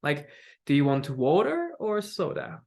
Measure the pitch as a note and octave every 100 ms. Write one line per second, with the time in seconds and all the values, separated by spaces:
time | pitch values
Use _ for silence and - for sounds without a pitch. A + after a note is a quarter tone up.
0 | D3 D3 D3 - - - - C#3+ C#3 C#3
1 | C#3 C3 B2+ E3+ B3+ E4 E4+ - G#3+ G#3
2 | G#3 - F3 - - -